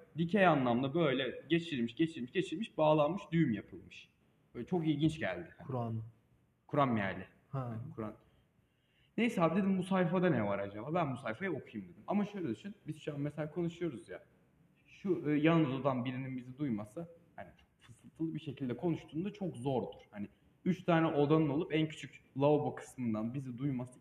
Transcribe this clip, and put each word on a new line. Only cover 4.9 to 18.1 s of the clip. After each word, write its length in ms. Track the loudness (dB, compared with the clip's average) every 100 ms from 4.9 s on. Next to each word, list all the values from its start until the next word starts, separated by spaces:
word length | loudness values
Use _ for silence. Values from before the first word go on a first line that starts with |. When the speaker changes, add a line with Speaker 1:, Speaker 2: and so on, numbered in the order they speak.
| 2 2 2
Speaker 1:
geldi. 300 | -4 -4 -8 -14 -8
Speaker 2:
Kur'an. 360 | -4 -4 -4 -8 -16 _ _ _ _ -4
Speaker 1:
Kur'an 220 | 2 2
meali. 380 | 2 -2 -6 -10 _ _
Speaker 2:
Ha. 80 | -8 -6
Speaker 1:
Yani 220 | -8 -10 -8
Kur'an. 180 | -10 -10 _ _ _ _ _ _ _ _ _ 0
Neyse 240 | 0 4
abi 140 | 2 4
dedim 180 | 2 2
bu 40 |
sayfada 480 | 2 2 4 4 4
ne 140 | 2
var 140 | 2 0
acaba? 360 | -4 -8 -4
Ben 180 | -2 -2
bu 40 | -4
sayfayı 340 | -6 -6 -4
okuyayım 400 | -6 -8 -12 -12
dedim. 100 | -14 -4
Ama 200 | -2 -2
şöyle 220 | -4 -6
düşün. 260 | -6 -8 -14 -12
Biz 120 | -10
şu 120 | -8
an 60 | -6
mesela 300 | -6 -6 -8
konuşuyoruz 580 | -4 -4 -4 -6 -6 -12
ya. 140 | -16 -16 _ _ _ _ _ _
Şu, 440 | -8 -2 0 2
e, 40 | 4
yan 260 | 6 6 4
odadan 320 | 2 0 0
birinin 320 | -2 -4 -6 -8
bizi 220 | -10 -6
duyması, 500 | -2 -2 -4 -10 -14 -16 _ -16
hani 120 | -16 -18
çok 220 | _ _
fısıltılı 540 | -20 -20 -20